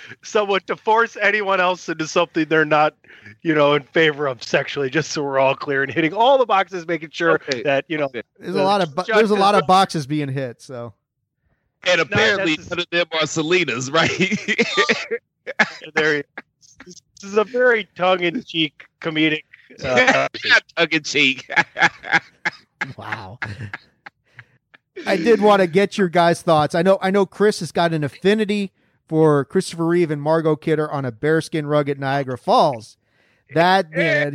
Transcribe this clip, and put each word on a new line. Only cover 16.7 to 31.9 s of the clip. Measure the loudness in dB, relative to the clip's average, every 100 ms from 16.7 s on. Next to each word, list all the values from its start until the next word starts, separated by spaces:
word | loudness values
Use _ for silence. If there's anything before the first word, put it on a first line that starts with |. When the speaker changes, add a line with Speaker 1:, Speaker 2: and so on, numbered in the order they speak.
| -20 -20
Speaker 1:
this | -20 _ -20
is | -6 -2
a |
very | -2 0 2 2 -2 -2
tongue-in-cheek | 0 0 -2 -4 -4 -2 -2 -4 -20 -12
comedic, | -6 0 0 -2 -8 -20 _ -10 -2
uh, | 2 2 2 -2 -4
Speaker 2:
<laughs> | 0
Not | 0 0 -4
tongue-in-cheek. | -2 -2 -2 0 0 0 -4 -2
<laughs> | -2 0 -2 -2 -4 -4 -4 _ -10 -10 _ -14 -12 -12
Speaker 3:
Wow. | -12 -12 -14 -14 -12 -12 -14 -16 _ _ -20 _ _ -20 -20 _ _ _ _ -12 -4
I | 0
did | 2 4
wanna | 6 4 4
get | 2 0 0
your | 0
guys' | 2 2 2
thoughts. | 2 2 2
I | 2
know, | 2 2
I | 2
know | 0 0
Chris | 0 0 0
has | -4
got | -2 0
an | 0 -4
affinity | -2 0 0 0 -4 -6 _ _ _ -4
for | 2 4 4
Christopher | 0 -2 -4 -4 0
Reeve | 0 0
and | -2
Margot | 0 0 0 -2
Kidder | 0 -2 -2
on | -6
a | -6
bearskin | -4 0 0 0 -4 -2
rug | 0
at | 0